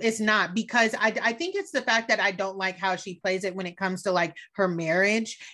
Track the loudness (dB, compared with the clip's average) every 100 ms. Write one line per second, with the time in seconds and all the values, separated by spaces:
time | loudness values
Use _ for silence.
0 | -2 0 2 2 2 -2 0 2 2 2
1 | 0 2 2 2 -2 -4 -4 -4 0 0
2 | 2 2 2 0 -4 -2 -4 -2 -2 -2
3 | -6 -4 -2 0 -2 -4 -8 -4 -4 -2
4 | 0 2 0 -4 -10 0 0 2 2 2
5 | 4 2 -2 -10 -16